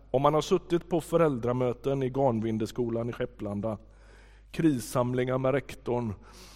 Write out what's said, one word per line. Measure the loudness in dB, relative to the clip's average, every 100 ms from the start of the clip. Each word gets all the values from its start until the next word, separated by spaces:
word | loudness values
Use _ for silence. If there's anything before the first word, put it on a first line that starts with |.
| -2
Om | 2
man | 4
har | 4
suttit | 2 0 0 -4 0
på | -2
föräldramöten | 2 2 2 2 0 0 0 -2 -2 -2
i | -2
Garnvindeskolan | 2 2 2 0 -2 -2 -4 -2 -2 -4
i |
Skepplanda, | -6 -8 -8 -8 -4 -4 -6 -10 -20 -20 -20 -20 -20 -12
krissamlingar | 0 2 2 0 -2 0 0 0 0
med | 0
rektorn | 0 -4 -10 -4 -2 -2 -6 -12 -20 -20